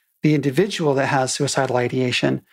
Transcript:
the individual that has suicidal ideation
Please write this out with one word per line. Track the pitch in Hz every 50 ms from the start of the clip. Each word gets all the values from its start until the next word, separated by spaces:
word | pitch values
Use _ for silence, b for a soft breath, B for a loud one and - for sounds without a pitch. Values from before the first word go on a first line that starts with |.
| b b b _
the | - 156 151
individual | 143 131 143 127 143 196 202 196 - 170 147 135
that | 135 135
has | 123 147 135 131 127 -
suicidal | - 147 135 - - 135 127 120 123
ideation | 123 120 - 127 127 123 120 - - 139 131 131 - b